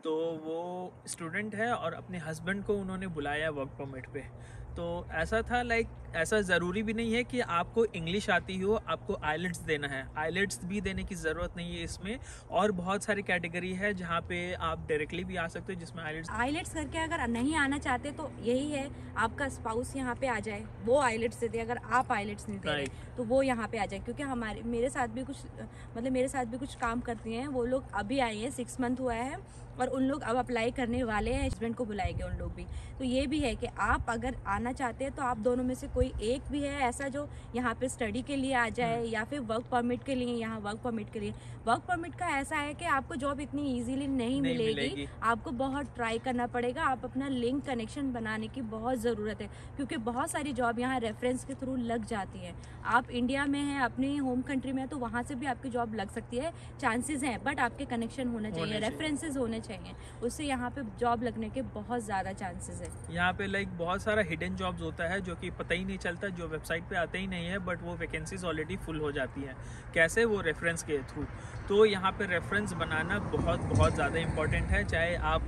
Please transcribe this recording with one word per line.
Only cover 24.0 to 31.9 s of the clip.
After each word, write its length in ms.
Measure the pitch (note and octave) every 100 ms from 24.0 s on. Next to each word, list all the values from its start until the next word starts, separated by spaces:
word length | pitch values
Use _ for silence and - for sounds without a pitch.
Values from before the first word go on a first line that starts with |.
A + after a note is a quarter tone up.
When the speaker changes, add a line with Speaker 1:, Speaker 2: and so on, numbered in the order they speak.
| G#3+ A#3
Speaker 2:
हमारे, 380 | C#4 B3 A3+ G#3
मेरे 280 | A3+ A#3 B3
साथ 180 | C#4+ A#3+
भी 160 | A3
कुछ, 140 | C4 C#4 - - A3 - - A#3
मतलब 140 | B3
मेरे 160 | B3+ C4
साथ 180 | C4+ B3
भी 120 | A#3+
कुछ 180 | C4+ -
काम 240 | A#3+ A#3
करती 340 | A#3+ A3+ A3+
हैं, 140 | A3+ C#4
वो 180 | B3+ A#3+
लोग 180 | C4 C4
अभी 260 | G3 G#3 C4+
आए 160 | A#3+ G#3+
हैं, 160 | A#3
six 280 | B3+ A#3+ -
month 160 | B3 B3+
हुआ 140 | B3+
है 480 | A3+ B3+ E4+ - - - -
और 80 | B3+
उन 160 | C4
लोग 180 | C4 D4
अब 140 | - A#3+
apply 360 | A#3+ A#3+ A3+
करने 320 | A#3 A#3+ A#3+
वाले 300 | B3 G#3+ A3
हैं, 120 | C4 C#4
husband 300 | - A3+ A3+
को 100 |
बुलाएंगे 380 | A#3+